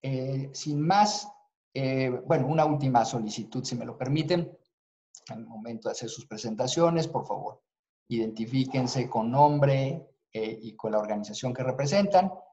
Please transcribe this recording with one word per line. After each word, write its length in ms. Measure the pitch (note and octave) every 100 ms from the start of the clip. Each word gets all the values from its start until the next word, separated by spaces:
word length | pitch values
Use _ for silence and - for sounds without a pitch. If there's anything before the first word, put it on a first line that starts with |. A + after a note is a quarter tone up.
Eh, 460 | C3+ C3+ C3 C3+ C#3
sin 280 | - D3+ D3
más, 480 | D#3+ G3+ G#3 - - - _ _ _ C3+
eh, 340 | C3+ C3 C3 B2 C3+
bueno, 220 | D#3+ C3
una 180 | D#3+ D3+
última 400 | C#3+ C#3 B2 A2+
solicitud, 580 | B2 G#2+ - G#2+ C3
si 120 | - A#2
me 100 | A#2
lo 120 | A2+
permiten. 600 | B2+ D3+ D3+ F3+ E3+ - _ _ _ _ _ - -
Al 160 | A2+ A2+
momento 420 | A2+ A2+ A2+ A2+
de 40 |
hacer 180 | - A#2
sus 160 | - -
presentaciones, 840 | G#2+ B2 G#2+ B2+ E3+ E3+ E3 -
por 200 | A#2+ -
favor, 340 | G#2 - - _ _ _ _ _
identifíquense 1040 | A#2 A2 A2 A2+ C3+ B2+ C3 B2 C3 A#2+
con 200 | A#2 A2+
nombre, 800 | C3 D3 D3 C#3 C3+ C#3 E3+ - _ _
eh, 260 | A2 G#2+ -
y 140 | A#2 G#2
con 180 | A2
la 60 | G#2+
organización 540 | G#2+ G#2+ G#2 - B2+
que 100 | B2+
representan 680 | B2+ B2+ C#3 G3 G3+ F#3 F#3+ - -